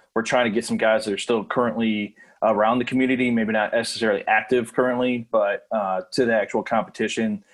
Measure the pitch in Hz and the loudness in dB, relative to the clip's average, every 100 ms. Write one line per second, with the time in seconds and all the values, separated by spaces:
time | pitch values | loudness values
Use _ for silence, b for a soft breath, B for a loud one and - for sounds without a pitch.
0 | b 113 113 127 120 107 - 113 110 110 | b -6 0 0 2 0 -2 0 2 2
1 | 110 98 - 117 95 127 120 113 113 107 | 0 -4 0 -2 0 -2 0 0 -2 -2
2 | 104 b b b 107 104 110 123 120 127 | -6 b b b 0 4 2 2 0 0
3 | 127 127 123 117 107 110 104 117 110 - | 0 2 0 0 0 0 0 -2 -2 -2
4 | 113 101 - 110 - 123 113 - 127 123 | 0 0 2 0 2 0 0 0 0 0
5 | 127 123 117 110 101 98 - 110 98 92 | 0 -2 -2 0 0 -2 -4 -4 -2 -4
6 | - - 117 113 98 113 - 113 98 - | -4 0 2 2 0 -4 0 -2 -2 -4
7 | 110 - 110 104 b | -4 -2 -2 -4 b